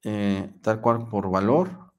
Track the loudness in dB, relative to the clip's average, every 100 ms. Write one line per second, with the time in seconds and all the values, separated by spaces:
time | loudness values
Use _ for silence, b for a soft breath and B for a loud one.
0 | -4 -2 0 -2 -4 -6 -2 0 2 0
1 | -2 -4 -2 0 2 2 2 -6 -20